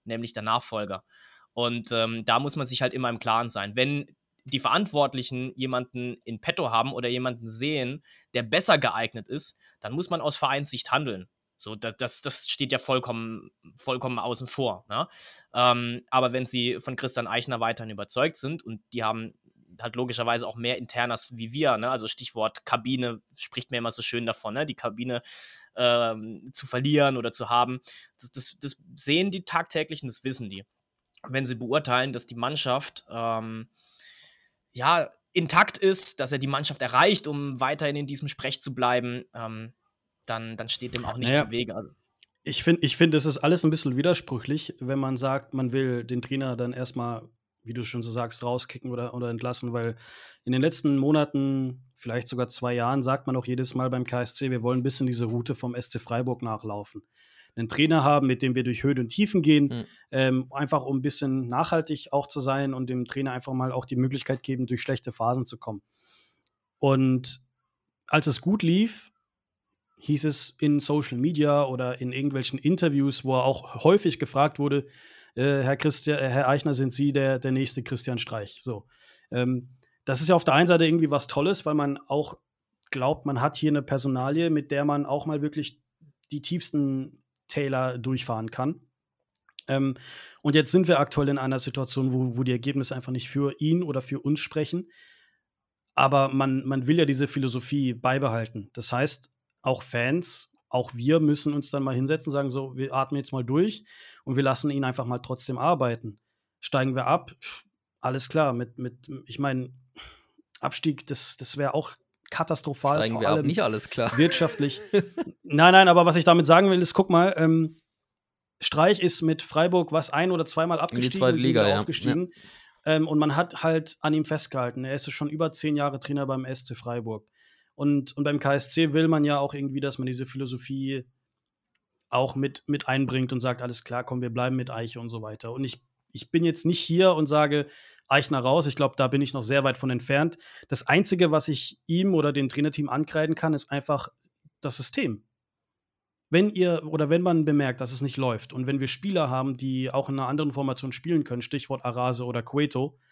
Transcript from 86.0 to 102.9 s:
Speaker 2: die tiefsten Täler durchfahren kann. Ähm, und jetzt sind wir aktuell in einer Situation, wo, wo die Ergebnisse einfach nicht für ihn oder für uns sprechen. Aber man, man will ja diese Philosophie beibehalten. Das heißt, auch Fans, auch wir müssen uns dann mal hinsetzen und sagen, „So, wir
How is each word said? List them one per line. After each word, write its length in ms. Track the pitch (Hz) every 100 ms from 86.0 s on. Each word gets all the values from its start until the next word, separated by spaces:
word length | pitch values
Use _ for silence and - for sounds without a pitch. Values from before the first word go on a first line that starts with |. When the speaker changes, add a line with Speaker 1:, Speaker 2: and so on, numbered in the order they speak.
| 151 _ -
Speaker 2:
die 100 | 147
tiefsten 800 | - 175 - 147 139 135 131 - _ _ -
Täler 480 | 147 139 131 127 123
durchfahren 540 | 123 131 - 113 113
kann. 280 | - 139 - _ _ _ _ _ _ _ - -
Ähm, 300 | 135 135 127 - - - -
und 140 | 147 156
jetzt 160 | 143
sind 160 | 185 180
wir 120 | 143
aktuell 280 | 143 147 139
in 100 | 139
einer 200 | 131 131
Situation, 540 | 135 139 127 139 131
wo, 240 | 127 127 117
wo 60 |
die 80 | 127
Ergebnisse 440 | 123 131 135 123 127
einfach 160 | 127
nicht 160 | 123 -
für 320 | 143 139 135
ihn 240 | 151 170
oder 180 | 170 131
für 180 | - 139
uns 200 | 139 151
sprechen. 500 | - 156 147 175 180 _ - _ _ _ _ _ _ _ _ -
Aber 340 | 135 139 135
man, 340 | 135 135 131 131
man 220 | 135 127
will 100 | 170
ja 80 | 147
diese 220 | 135 143
Philosophie 640 | 143 131 123 - 143 131
beibehalten. 760 | 120 127 135 135 113 110 110 101
Das 200 | 123 -
heißt, 380 | 123 147 - - _ _ _
auch 220 | 131 127
Fans, 640 | - 120 123 165 175 - - _ _
auch 240 | 127 120
wir 260 | 120 127 160
müssen 340 | 151 147 151
uns 160 | 147 -
dann 120 | 143
mal 100 | 135
hinsetzen 360 | 127 135 156 139
und 40 |
sagen, 160 | 139 139
„So, 280 | 131 135 127
wir 160 | 135